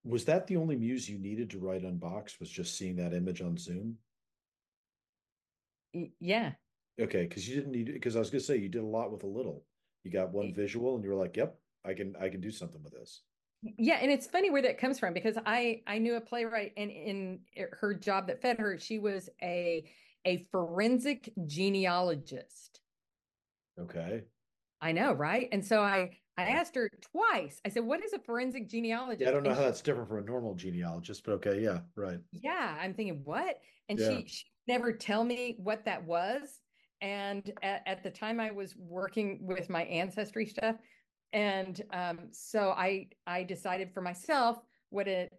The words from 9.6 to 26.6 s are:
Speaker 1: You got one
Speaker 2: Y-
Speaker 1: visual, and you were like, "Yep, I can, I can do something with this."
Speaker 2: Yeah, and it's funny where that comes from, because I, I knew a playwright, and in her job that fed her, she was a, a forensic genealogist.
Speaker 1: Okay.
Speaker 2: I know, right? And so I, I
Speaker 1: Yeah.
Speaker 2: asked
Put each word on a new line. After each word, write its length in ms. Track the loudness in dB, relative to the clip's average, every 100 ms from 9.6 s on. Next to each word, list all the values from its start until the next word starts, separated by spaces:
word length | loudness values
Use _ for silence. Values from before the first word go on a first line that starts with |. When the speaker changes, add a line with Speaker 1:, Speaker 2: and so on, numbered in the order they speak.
| _ _ _ _
Speaker 1:
You 60 | -2
got 220 | 0 0
one 140 | 0 -2
Speaker 2:
Y- 40 |
Speaker 1:
visual, 420 | 0 -2 0 0 0
and 80 |
you 60 | 0
were 60 | 0
like, 200 | 0 0
"Yep, 240 | -2 -4 _ _
I 100 | -6
can, 220 | -4 -4 -4
I 120 | -4
can 120 | -2
do 100 | -6
something 320 | -8 -10 -12
with 100 | -16
this." 300 | -18 -18 -20 _ _ _ _
Speaker 2:
Yeah, 360 | -12 0 2 4
and 100 | 4
it's 160 | 2 2
funny 240 | 2 4
where 120 | 4
that 160 | 4 2
comes 200 | 0 2
from, 140 | 0
because 240 | 0 0 0
I, 380 | 0 2 2 -2 -2
I 120 | 0
knew 180 | 2 0
a 40 |
playwright, 520 | -2 -4 -2 -2 -4 -6
and 140 | -6
in 500 | -6 -6 -4 -4 -8 -12 -8 -8
her 220 | -2 -2
job 320 | 0 2 2 0
that 120 | 0
fed 180 | 2 2
her, 200 | 0 -2
she 200 | -4 -2
was 300 | 0 -2 -6 -6
a, 480 | -2 0 2 0 -2 -20 _ _
a 140 | 0 0 2
forensic 840 | 0 2 4 4 4 2 -2 -4 -6 -4
genealogist. 1300 | 2 4 4 4 4 4 2 -4 -12 -12 -20 -20 -20 _ _ _ _ _ _ _ _ _ -12
Speaker 1:
Okay. 460 | -8 -6 -4 -4 -6 _ _ _ _ _
Speaker 2:
I 120 | 0
know, 200 | 2 2
right? 360 | 2 2 2 2
And 120 | -2
so 180 | 4 6
I, 360 | 6 4 2 -4 _ -2
I 80 | 2
Speaker 1:
Yeah. 100 |
Speaker 2:
asked 160 | 2